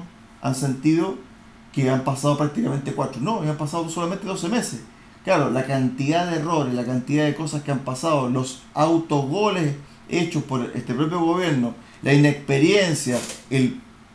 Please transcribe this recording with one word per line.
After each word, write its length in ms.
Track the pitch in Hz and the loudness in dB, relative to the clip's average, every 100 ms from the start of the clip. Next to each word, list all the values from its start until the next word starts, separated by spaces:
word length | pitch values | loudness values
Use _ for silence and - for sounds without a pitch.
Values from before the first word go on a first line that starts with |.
| - - - - | -10 -18 -20 -8
han 120 | - | -6
sentido 640 | 131 139 127 151 165 185 - - - - - - | -2 -2 0 2 2 2 -4 -12 -20 -20 -20 -8
que 160 | - 131 | -2 2
han 160 | 127 | 2
pasado 320 | 139 131 147 143 | 0 0 0 2
prácticamente 560 | 147 - 226 139 - | 0 0 -2 -2 -4
cuatro. 300 | 135 135 120 | -4 -4 -2
No, 180 | 131 220 | -2 -2
han 160 | 151 151 | -2 -2
pasado 320 | 151 170 165 | -4 -4 -4
solamente 380 | 165 170 196 185 | -4 -4 -4 -6
doce 240 | 190 170 | -6 -2
meses. 300 | 233 - 113 - - - - | -2 -2 -8 -14 -20 -20 -12
Claro, 260 | - 143 131 | 0 2 2
la 160 | 123 131 | 0 -2
cantidad 640 | 139 127 - 139 165 175 | 0 0 0 0 0 0
de 60 | 165 | -2
errores, 360 | 151 165 131 | 0 0 0
la 140 | 123 120 | -2 -2
cantidad 400 | 127 120 143 151 | -2 0 2 2
de 80 | |
cosas 280 | 143 156 147 | 0 -4 -6
que 80 | 143 | -4
han 100 | 135 | -4
pasado, 500 | - 127 165 147 127 | -4 -4 0 0 0
los 320 | 127 131 - - | 0 -2 -8 -10
autogoles 1000 | 139 156 165 165 - 131 175 208 185 151 139 - - - | 0 2 2 2 0 0 0 0 2 0 -2 -10 -20 -4
hechos 340 | 170 170 156 | -2 0 -2
por 260 | - 131 120 | -2 -4 -4
este 200 | 120 110 | -6 -4
propio 260 | 120 156 175 | -2 0 2
gobierno, 540 | 165 175 180 139 120 113 - - | 2 2 2 2 0 -4 -14 -6
la 140 | 135 | 4
inexperiencia, 1040 | 143 147 143 - 139 135 202 185 147 127 120 - - - | 6 6 4 0 4 6 6 4 0 0 -2 -4 -10 -4
el 280 | 135 123 - - - - | 0 0 -2 -12 -20 -16